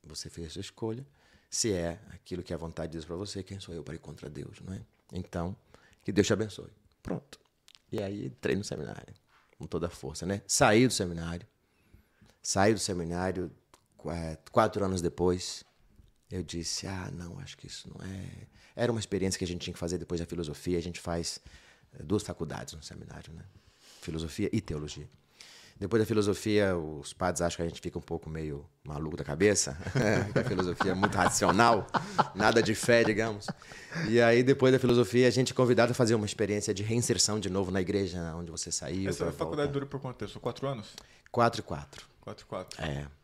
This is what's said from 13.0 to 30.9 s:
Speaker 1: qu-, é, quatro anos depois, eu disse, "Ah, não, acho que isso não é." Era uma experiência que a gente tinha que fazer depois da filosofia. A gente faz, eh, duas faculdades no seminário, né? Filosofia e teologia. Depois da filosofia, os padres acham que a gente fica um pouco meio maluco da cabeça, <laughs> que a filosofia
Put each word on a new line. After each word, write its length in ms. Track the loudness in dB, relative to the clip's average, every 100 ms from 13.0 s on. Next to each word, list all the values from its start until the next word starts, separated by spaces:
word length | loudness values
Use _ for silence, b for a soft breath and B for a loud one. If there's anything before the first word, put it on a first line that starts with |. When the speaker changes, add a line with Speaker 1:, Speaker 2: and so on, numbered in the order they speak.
| -2 -2 -2 -2 -6 -10 _ _ _ _
Speaker 1:
qu-, 140 | -8
é, 260 | -6 -6 -10 0
quatro 340 | 2 4 2
anos 160 | -2 0
depois, 640 | -2 2 2 2 -4 -10 -16 _ _ _ _ _ _
eu 120 | -8
disse, 440 | -6 -6 -6 -6 -6
"Ah, 240 | -8 -8
não, 260 | -10 -12 -12
acho 180 | -14 -16
que 100 | -16
isso 220 | -16 -16
não 160 | -14
é." 420 | -12 -10 -12 -14 -20 b b -2
Era 140 | 0
uma 80 | 0
experiência 380 | -2 0 0 -2
que 60 |
a 40 | -4
gente 120 | -4
tinha 120 | -8
que 40 | -6
fazer 180 | -4 -4
depois 220 | -4 -6
da 60 | -4
filosofia. 500 | -6 -6 -6 -2 -2
A 40 |
gente 180 | -2 -8
faz, 400 | -4 -4 -4 -8 b b b b b -18
eh, 40 |
duas 200 | -2 -2
faculdades 520 | -2 -8 -8 -8 -10
no 80 | -14
seminário, 500 | -16 -16 -16 -16 -16
né? 120 | -18 -20 -20 b b b -14
Filosofia 460 | -8 -6 -6 -2 -2
e 80 | -2
teologia. 480 | -2 -6 -6 -12 -16 _ _ B B B B B
Depois 200 | 0 2
da 40 | 4
filosofia, 680 | 4 4 2 2 4 4 2
os 360 | -2 -8 -12
padres 280 | -2 -2 2
acham 160 | 0 0
que 40 |
a 60 | -6
gente 120 | -4
fica 180 | -8 -8
um 40 |
pouco 260 | -6 -8 -6
meio 380 | -8 -6 -8 -12 _
maluco 320 | -10 -6 -6 -6
da 60 |
cabeça, 520 | -6 4 4 4 0 -4 -4
<laughs> 380 | 0 2 2 2
que 60 | 0
a 60 |
filosofia 460 | 0 0 0 0 0